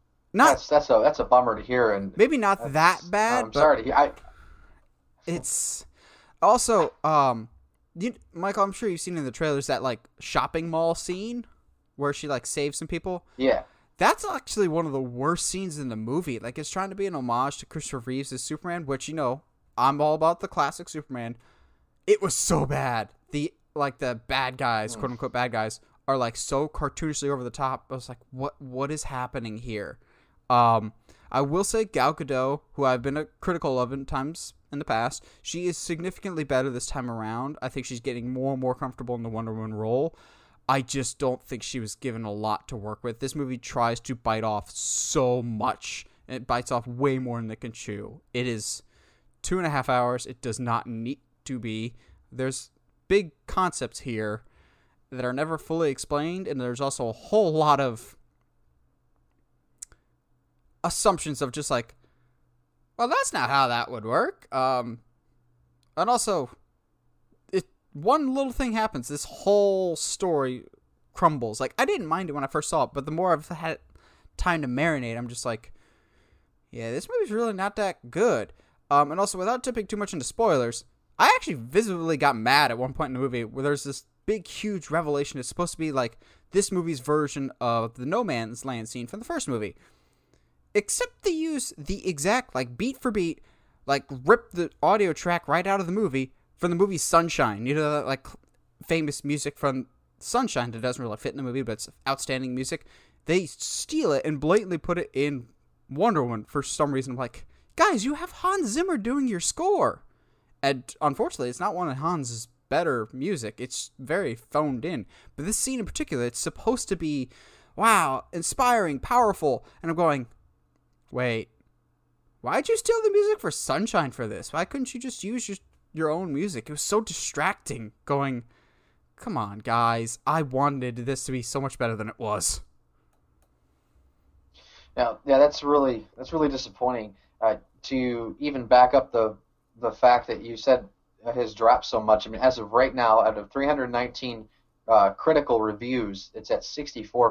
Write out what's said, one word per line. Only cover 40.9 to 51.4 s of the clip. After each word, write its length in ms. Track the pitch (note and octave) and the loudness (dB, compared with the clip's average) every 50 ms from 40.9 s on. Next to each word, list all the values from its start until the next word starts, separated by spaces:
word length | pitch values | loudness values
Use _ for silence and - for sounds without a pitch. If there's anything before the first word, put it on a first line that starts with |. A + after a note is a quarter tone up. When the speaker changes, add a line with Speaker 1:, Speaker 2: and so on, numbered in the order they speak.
| - C#3 B2 - - - | -4 -4 -4 -4 -4 -2
Speaker 1:
don't 240 | C#3+ B2+ B2+ B2+ - | -2 -2 -2 -2 -6
think 200 | - C3 A2 - | -12 -12 -10 -10
she 160 | - - B2+ | -8 -8 -8
was 160 | A2 G#2 - | -8 -8 -10
given 300 | - - C3 A2+ A2+ A2+ | -8 -8 -8 -6 -6 -6
a 60 | G#2+ | -6
lot 360 | G#2 G#2 G#2+ G#2+ G#2 - - | -6 -4 -2 -2 -2 -2 -4
to 80 | - - | -10 -12
work 280 | G#2+ G2 G#2+ G#2+ - - | -10 -10 -10 -10 -8 -8
with. 160 | A#2+ A2+ - | -8 -6 -6
This 160 | C#3 C3 - | -8 -6 -4
movie 220 | D3+ C#3+ B2+ B2+ | -6 -6 -6 -6
tries 420 | A#2+ - - - C3 A#2 A#2 A#2 A#2 | -10 -10 -6 0 0 2 2 0 -2
to 140 | - - B2+ | -6 -8 -8
bite 280 | A#2 - A2+ A2 A2 A2 | -4 -2 -2 0 0 0
off 280 | A2 G#2+ G#2 - - | -2 -2 -2 -6 -8
so 720 | - - - - - - - - - D3 C3 B2 B2 B2+ | -10 -8 -6 -4 -4 -4 -4 0 2 2 4 4 2 0
much. 640 | A#2+ A#2+ A2+ G#2+ G#2 - - - - - - - - - _ _ _ | 0 -4 -4 -2 -2 -2 -2 -4 -8 -12 -12 -12 -14 -16 _ _ _
And 80 | - B2+ | -12 -12
it 120 | B2+ B2+ | -10 -4
bites 240 | - B2 B2 A#2+ - | -2 -2 -2 -2 -2
off 140 | C3 A#2+ A#2 | -4 -4 -2
way 320 | A#2+ A#2+ B2 C#3 C#3 C3 | -4 -4 0 0 2 2
more 220 | C3 B2+ B2 A#2+ A#2 | 0 -2 -4 -6 -6
than 100 | A2+ A2 | -6 -8
it 120 | A2 - | -10 -10
can 100 | - A#2 | -12 -12
chew. 500 | - - - - G2+ G2+ G#2 G#2 - - _ _ - | -12 -12 -10 -10 -8 -8 -10 -12 -16 -18 _ _ -6
It 120 | B2 B2 | -4 -4
is 380 | B2+ A#2 G#2+ - - - - - _ _ _ _ _ _ _ _ _ _ _ | -2 -4 -4 -6 -8 -10 -10 -12 _ _ _ _ _ _ _ _ _ _ _
two 160 | - - F3+ | -4 -2 -2
and 100 | F#3 F3 | 0 0
a 20 | D#3 | 0
half 200 | D3 C3+ B2 - | 0 0 0 2
hours. 360 | B2+ B2 B2 B2 B2 B2 - | 2 2 4 2 0 -2 -6
It 160 | - B2+ - | -10 -14 -8
does 180 | - A#2+ A2 - | -8 -6 -6 -4
not 280 | B2 A#2+ A2+ A#2 - | -2 0 0 -2 -2
need 320 | A#2+ A#2 A2+ A2+ A#2+ C#3+ - _ _ _ _ | -4 -8 -6 -6 -6 -8 -10 _ _ _ _